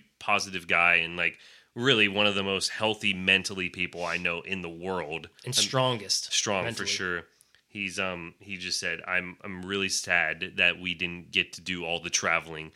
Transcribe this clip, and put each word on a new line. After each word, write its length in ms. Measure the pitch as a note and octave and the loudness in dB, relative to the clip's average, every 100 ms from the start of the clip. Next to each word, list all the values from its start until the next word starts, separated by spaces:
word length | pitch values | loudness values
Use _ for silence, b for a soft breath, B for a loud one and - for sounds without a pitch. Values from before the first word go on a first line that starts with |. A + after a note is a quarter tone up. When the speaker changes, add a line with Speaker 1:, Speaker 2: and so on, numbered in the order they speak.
| _ _ | _ _
Speaker 1:
positive 480 | - G2+ G2 F#2 E2+ | 0 2 0 -6 2
guy 280 | F2 F2 E2+ | 6 8 6
and, 200 | E2 F2 | 4 0
like, 200 | E2+ - B B B A#2+ | -2 -2 B B B 0
really 320 | B2+ A2+ G#2 | 4 6 6
one 200 | G2 G#2 | 6 4
of 80 | G2 | 4
the 80 | |
most 260 | G2 F#2+ - | 0 0 -2
healthy 440 | - A2 G#2 G#2+ | 0 0 0 -2
mentally 560 | F#2 F#2 F#2+ F2+ F#2+ F2 | 0 4 4 4 -4 -4
people 340 | F#2+ F2 E2+ | -4 -6 -2
I 140 | E2+ E2+ | -2 0
know 240 | F2 E2+ | -2 -4
in 200 | - F#2+ | -6 -6
the 80 | E2+ | -6
world. 600 | E2+ F#2 F#2 D2+ D#2+ - - B2 | -6 -4 -4 -4 -8 -10 -12 -2
Speaker 2:
And 40 | |
Speaker 1:
I'm 40 | |
Speaker 2:
strongest 800 | A#2+ - C3 B2+ A#2 F#2+ - - | 0 2 2 2 0 -2 -2 0
Speaker 1:
strong 320 | - A2+ F#2+ G#2+ | 0 2 0 0
Speaker 2:
mentally. 200 | A2 F#2+ | -2 -2
Speaker 1:
for 40 | |
sure. 320 | - F#2 F2 E2+ b b b _ | -2 -2 -4 -6 b b b _
He's, 280 | G#2+ G2 F2+ | -8 -6 -2
um, 340 | F#2+ F2 E2+ - | -4 -4 -10 -14
he 180 | G2+ F#2 | -12 -8
just 220 | F#2 - | -4 -4
said, 200 | F2+ E2 E2+ | -2 -4 -2
"I'm, 300 | F#2 F2+ - | -2 -2 -10
I'm 180 | G2+ F#2 | -10 -8
really 260 | F#2 G2 F#2+ | -4 -2 0
sad 640 | - G2 F2 D#2+ D#2+ F2+ F#2+ | -2 2 2 2 -2 -6 2
that 220 | F2 E2+ | 2 2
we 160 | F2+ E2+ | -4 -4
didn't 340 | F2+ F2 E2+ | -4 -6 -2
get 220 | F#2+ F2 | -2 -2
to 80 | - | -6
do 240 | F2 F2+ E2 | -6 -4 -2
all 140 | E2+ | -4
the 100 | E2+ | -2
traveling." 600 | - F#2 E2 D#2+ D#2+ D#2 | 0 2 0 -2 -10 -10